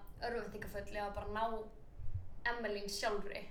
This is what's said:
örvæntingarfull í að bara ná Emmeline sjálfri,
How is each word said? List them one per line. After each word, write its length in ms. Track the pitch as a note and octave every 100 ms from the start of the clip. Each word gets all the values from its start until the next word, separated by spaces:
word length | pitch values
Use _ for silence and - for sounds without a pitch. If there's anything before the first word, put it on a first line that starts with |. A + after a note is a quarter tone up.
| - -
örvæntingarfull 760 | A#3+ A#3 G3+ G#3 - G3+ G3+ G#3
í 20 |
að 160 | G3+ G3+
bara 120 | G3+
ná 320 | G#3 A3+ A3 - - - - - - - - A#3+
Emmeline 440 | A#3+ G#3+ G3+ G3+
sjálfri, 540 | - A#3 G3+ - - -